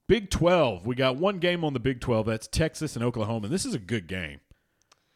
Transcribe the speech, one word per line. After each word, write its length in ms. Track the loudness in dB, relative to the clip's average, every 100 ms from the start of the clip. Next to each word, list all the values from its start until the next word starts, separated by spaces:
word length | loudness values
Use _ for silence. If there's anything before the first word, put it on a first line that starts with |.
| 0
Big 220 | 0 0
twelve. 560 | 2 4 6 4 0 -4
We 80 |
got 220 | 0 2 2
one 240 | 0 2
game 240 | 0 0 0
on 80 |
the 60 | 0
Big 200 | -2 -2
twelve. 280 | 0 2 2
That's 180 | -2 -2
Texas 480 | 0 0 0 -6 -2
and 80 |
Oklahoma. 420 | -2 -2 -2 -2 -2
And 80 |
this 120 | -4 -2
is 80 |
a 60 | -6
good 280 | -4 -6 -4
game. 320 | -8 -8 -12 _ _ _ _ _ _ _